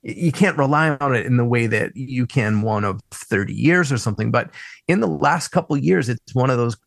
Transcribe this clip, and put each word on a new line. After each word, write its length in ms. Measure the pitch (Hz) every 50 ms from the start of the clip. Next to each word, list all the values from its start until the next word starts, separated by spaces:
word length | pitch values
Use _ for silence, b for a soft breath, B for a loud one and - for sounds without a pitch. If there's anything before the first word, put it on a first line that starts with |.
| -
y-, 100 | - -
you 160 | - 175 165
can't 280 | 131 - 202 190 - 151
rely 360 | 139 135 147 151 156 160 147 135
on 140 | 143 139 127
it 100 | 113 92
in 120 | 117 123
the 80 | 123 120
way 200 | 120 120 120 117
that 300 | 110 113 107 - - -
you 320 | - 131 123 135 127 123
can 340 | 120 - 135 110 107 107 104
one 240 | 107 110 110 104 104
of 160 | 101 95 104 _ _
thirty 460 | - - - - 110 98 101 - -
years 360 | - 117 151 175 180 175 135
or 60 | 139
something. 320 | 113 - 117 101 - 113 113
But 220 | 107 120 113 - B B B B B B B
in 120 | - 175 202
the 80 | 226
last 400 | 185 156 143 - 143 165 175 -
couple 280 | - - 180 165 - 156
of 80 | 139 131
years, 240 | 160 190 175 127
it's 280 | 113 123 110 _ - -
one 160 | 131 127 135
of 60 | 127
those 200 | 120 120 117 113 _ _